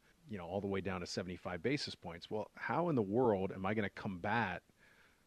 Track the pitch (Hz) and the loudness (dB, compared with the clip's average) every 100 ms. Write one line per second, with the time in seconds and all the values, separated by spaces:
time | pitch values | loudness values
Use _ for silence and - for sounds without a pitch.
0 | _ _ - 104 85 98 98 98 95 92 | _ _ -12 -10 -4 -4 0 -2 -2 -4
1 | 87 - 90 90 95 90 107 143 - - | -4 -4 -4 -6 -6 -2 0 0 -2 -8
2 | - 85 - 107 101 - - 123 175 139 | -10 -12 -6 -6 -6 -8 -2 0 2 4
3 | 98 107 127 98 95 - 95 110 98 - | 4 6 6 6 4 0 0 0 -2 -2
4 | 113 92 85 117 104 87 - _ - - | -6 -4 0 2 2 -2 -10 _ -20 -20
5 | - _ | -20 _